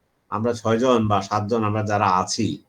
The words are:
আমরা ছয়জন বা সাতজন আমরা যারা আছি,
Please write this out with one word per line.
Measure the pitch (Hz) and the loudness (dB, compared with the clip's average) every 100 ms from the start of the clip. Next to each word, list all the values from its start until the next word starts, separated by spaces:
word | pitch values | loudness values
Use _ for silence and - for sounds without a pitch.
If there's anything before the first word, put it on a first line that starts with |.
| _ _ _ | _ _ _
আমরা | 107 117 | -4 -2
ছয়জন | 117 110 113 131 120 107 | -2 0 2 4 2 2
বা | 101 | 0
সাতজন | - 104 104 117 | 0 -4 -2 -2
আমরা | 104 107 | 0 -2
যারা | 104 104 | -2 0
আছি, | 101 92 92 - 110 - | 2 2 0 -2 -4 -6